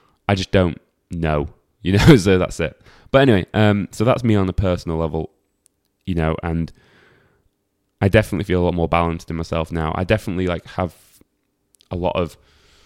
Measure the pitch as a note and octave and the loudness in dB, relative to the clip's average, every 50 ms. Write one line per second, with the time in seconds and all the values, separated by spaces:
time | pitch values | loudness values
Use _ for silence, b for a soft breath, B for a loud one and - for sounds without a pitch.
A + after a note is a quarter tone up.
0 | b b b b b - G2+ F#2+ F#2+ - - G2 F#2 E2+ C#2 - _ _ _ _ | b b b b b -2 0 0 0 2 2 4 4 4 0 -6 _ _ _ _
1 | _ - - E2+ E2 D#2 D2+ D2+ C#2 - - _ _ _ _ _ - F2 F#2+ G#2 | _ -12 -8 -4 -2 0 0 0 -2 -4 -8 _ _ _ _ _ -2 2 2 4
2 | - - D3+ A2 F2 G2+ F#2+ F2+ F2 - - - E2+ D2 - _ B B B B | 6 6 6 6 6 4 2 2 0 -2 -4 -6 -6 -6 -8 _ B B B B
3 | B B - C3+ C#3 C3+ G#2+ F#2 - - - G2+ G#2+ G#2 G#2 G2+ F2+ - - - | B B 2 4 4 6 4 2 0 -2 0 2 2 2 2 0 -2 -6 -6 -2
4 | G#2+ A#2+ B2+ C3 B2 A2+ G#2+ G2+ F#2+ F#2 F2 - G2+ F#2 F2+ E2+ - F2 E2 D#2+ | 0 0 0 0 0 0 0 2 0 -2 -2 -2 -2 -2 -2 -2 -4 -6 -4 -4
5 | E2 D#2 D2+ D#2+ D#2 - _ _ _ _ _ _ _ _ _ _ _ _ _ _ | -4 -4 -4 -6 -8 -8 _ _ _ _ _ _ _ _ _ _ _ _ _ _
6 | - - F2+ E2+ D#2+ D#2+ D#2+ - - E2+ E2 E2 D#2+ D2+ - b b b b b | -8 -6 -2 -2 0 -2 -2 -4 -4 -4 -4 -4 -4 -6 -8 b b b b b
7 | b b b b b b b b b b _ _ _ _ _ _ _ _ _ - | b b b b b b b b b b _ _ _ _ _ _ _ _ _ -2
8 | - G2 F2 A2 G#2 - G#2 E2 - - F2+ F2+ F2 F2 E2+ F2 E2 D#2 E2+ E2+ | -2 2 4 2 2 2 -4 -6 -2 -2 0 0 0 0 0 0 0 0 2 0
9 | E2+ E2+ E2 E2+ - - E2 E2 E2 - E2 E2 D#2+ - E2+ E2 D#2+ D#2 - - | 0 0 -2 -6 -8 -10 -8 -8 -6 -6 -4 -6 -4 -4 -4 -4 -4 -4 -4 -4
10 | F#2 F2+ A2+ G#2+ - A2 F2 F2+ F#2 F2 F2 D#2+ - - - - F#2 E2 - _ | 0 0 -2 -2 -2 -6 -4 -4 -2 -2 -4 -6 -8 -10 -6 -4 -4 -6 -6 _
11 | _ _ _ _ _ _ _ _ _ _ _ _ _ _ _ _ _ - F#2 F2 | _ _ _ _ _ _ _ _ _ _ _ _ _ _ _ _ _ -10 -6 -4
12 | F2 F2 - - F2 D#2+ - _ b b b b b b b b b | -4 -2 -2 -2 -4 -4 -6 _ b b b b b b b b b